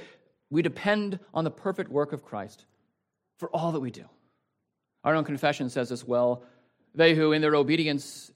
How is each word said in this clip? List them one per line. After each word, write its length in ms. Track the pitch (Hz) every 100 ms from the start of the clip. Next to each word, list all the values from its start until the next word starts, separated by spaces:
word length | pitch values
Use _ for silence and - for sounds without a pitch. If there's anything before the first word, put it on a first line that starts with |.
| - - _ _ _
we 100 | 151
depend 580 | 165 - 202 208 202 190 -
on 120 | - 160
the 60 |
perfect 380 | - 196 185 -
work 240 | 139 147
of 100 | 147
Christ 420 | - 107 98 - _ _ _ _ _ _ _ _
for 120 | 175
all 220 | 165 165
that 80 | 160
we 100 | 127
do. 160 | - - _ _ _ _ _ _ _ _ _
Our 120 | 147 160
own 80 |
confession 460 | 151 139 151 123 127
says 220 | 135 120
as 120 | 120
well, 400 | 120 120 123 123 - _ _ _ _ 143
"They 180 | 165
who 180 | 160 156
in 100 | 151
their 120 | 151 151
obedience 760 | 139 160 156 143 - - -